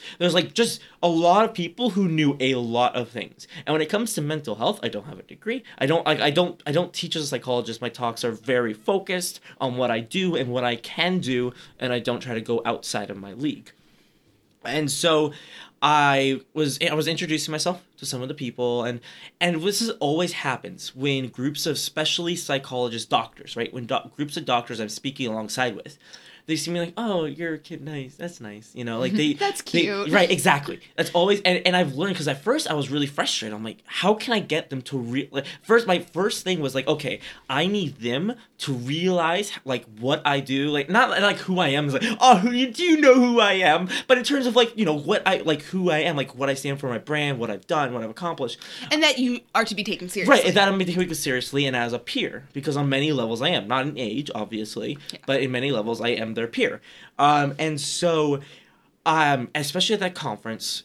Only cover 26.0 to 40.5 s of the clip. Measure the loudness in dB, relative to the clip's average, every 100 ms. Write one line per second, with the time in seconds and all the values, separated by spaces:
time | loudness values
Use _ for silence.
26 | -20 -20 -20 -14 -6 -4 -2 -4 -4 -4
27 | -2 -2 -2 -4 -6 -6 -10 -14 -10 -10
28 | -10 -12 -12 -12 -16 -16 -16 -10 -6 -4
29 | 0 2 2 0 -2 -4 -2 0 2 0
30 | 2 4 4 4 4 2 0 -12 -8 -4
31 | 0 4 4 4 4 2 4 4 2 0
32 | -2 -2 -2 -2 0 0 0 -2 -2 -2
33 | -2 0 -2 -2 -4 -8 -10 -12 -10 0
34 | 2 2 0 -2 0 -4 -4 -8 -6 -6
35 | -4 -4 -4 -6 -6 -6 4 4 4 0
36 | 0 -2 -2 -2 -2 -2 -2 -2 0 0
37 | -2 -8 -10 -16 -4 -2 0 0 -2 -4
38 | -4 -2 -2 -4 -10 -10 -6 -4 -2 0
39 | 2 2 2 0 -4 -8 -4 -4 -6 -6
40 | -2 0 2 0 0